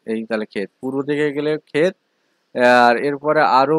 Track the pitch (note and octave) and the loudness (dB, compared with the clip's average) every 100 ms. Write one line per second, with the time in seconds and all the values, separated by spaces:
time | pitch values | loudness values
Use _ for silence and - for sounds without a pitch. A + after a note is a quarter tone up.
0 | - A2+ A2 A2 G#2+ G#2+ F#2+ _ C3 C3+ | -10 -10 -6 -8 -8 -8 -10 _ -8 -6
1 | C#3 D3 D3+ C#3 D3 D3+ _ D3 F3 - | -4 -4 -4 -4 -4 -6 _ -2 -2 -2
2 | _ _ _ _ _ B2 B2 B2 A#2+ A#2 | _ _ _ _ _ 0 4 6 4 2
3 | C#3 C#3+ D3 D3+ B2 B2 C#3 | -2 -4 -2 0 2 2 2